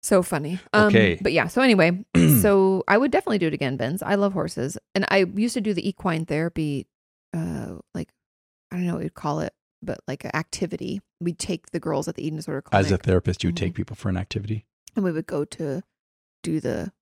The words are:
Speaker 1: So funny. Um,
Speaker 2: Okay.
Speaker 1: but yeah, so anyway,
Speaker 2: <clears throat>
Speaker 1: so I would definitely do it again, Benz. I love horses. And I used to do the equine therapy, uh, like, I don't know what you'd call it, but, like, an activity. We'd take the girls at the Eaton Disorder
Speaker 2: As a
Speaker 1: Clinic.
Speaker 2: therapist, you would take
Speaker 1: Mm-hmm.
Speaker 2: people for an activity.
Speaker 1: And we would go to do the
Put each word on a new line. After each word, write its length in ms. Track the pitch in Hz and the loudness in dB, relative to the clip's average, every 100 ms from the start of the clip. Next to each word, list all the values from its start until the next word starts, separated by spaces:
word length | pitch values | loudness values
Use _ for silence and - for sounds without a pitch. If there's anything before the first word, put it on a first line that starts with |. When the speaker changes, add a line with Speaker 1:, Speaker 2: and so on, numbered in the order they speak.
Speaker 1:
So 180 | - 202 | 4 2
funny. 380 | 180 160 147 185 - | 2 -4 -4 -8 0
Um, 140 | 214 208 | 4 6
Speaker 2:
Okay. 280 | 202 104 82 | 6 6 2
Speaker 1:
but 120 | 196 | 0
yeah, 160 | 156 135 | 0 0
so 140 | 247 | 2
anyway, 420 | 262 202 165 180 214 | 4 6 4 2 0
Speaker 2:
<clears throat> 280 | 175 165 139 | 4 6 6
Speaker 1:
so 420 | 208 196 190 190 - | 6 6 4 2 2
I 100 | 202 | 2
would 120 | 277 | 4
definitely 280 | 294 - 214 | 0 0 0
do 80 | 165 | 0
it 60 | 151 | -2
again, 200 | 165 139 | -4 -4
Benz. 260 | 117 180 | -4 -4
I 120 | - 202 | -2 0
love 180 | 202 | 0
horses. 440 | 190 160 - 127 180 _ | 0 -4 -4 -6 -6 _
And 100 | - - | -4 0
I 160 | 196 185 196 | 2 2 0
used 200 | 233 240 | -2 0
to 60 | |
do 120 | 214 | -2
the 140 | 180 - | -2 -2
equine 380 | 190 - 160 160 | -4 -2 -2 -2
therapy, 580 | 147 165 165 156 139 - _ _ _ _ 165 | -2 -2 -2 -4 -4 -8 _ _ _ _ -8
uh, 420 | 170 151 117 87 - - | -6 -6 -10 -12 -12 -10
like, 140 | - _ _ _ _ _ _ | -10 _ _ _ _ _ _
I 40 | 180 | -4
don't 100 | 180 | -4
know 100 | 170 | -4
what 80 | |
you'd 100 | 160 - | -6 -6
call 240 | 151 147 | -4 -4
it, 140 | 160 _ _ _ | -4 _ _ _
but, 180 | 214 - - | -10 -10 -8
like, 180 | 135 - | -10 -6
an 100 | 147 | -6
activity. 680 | 160 - 180 - - 196 _ _ | -6 -6 -6 -6 -8 -10 _ _
We'd 200 | 170 165 | -6 -4
take 320 | - 170 - | -6 -8 -6
the 80 | 170 | -8
girls 280 | 160 151 156 | -4 -4 -4
at 60 | - | -6
the 80 | 156 | -6
Eaton 100 | 156 | -6
Disorder 240 | 151 135 - | -8 -8 0
Speaker 2:
As 140 | 98 92 | 2 2
a 40 | |
Speaker 1:
Clinic. 140 | 95 | 2
Speaker 2:
therapist, 400 | - 92 - 90 | 4 2 2 0
you 40 | 92 | -2
would 100 | 87 | 0
take 120 | 95 | -4
Speaker 1:
Mm-hmm. 40 | - | -4
Speaker 2:
people 180 | 92 110 | -8 -6
for 140 | - | -4
an 80 | 90 | -4
activity. 480 | 92 107 104 110 _ _ - - | -4 -8 -6 -8 _ _ -10 -2
Speaker 1:
And 80 | |
we 80 | 190 | -2
would 140 | 156 160 | -2 -4
go 180 | - | -4
to 380 | 151 - 156 139 - _ _ _ _ _ | -6 -6 -6 -6 -8 _ _ _ _ _
do 160 | - 160 | -6 -4
the 320 | 123 120 127 _ | -2 -4 -6 _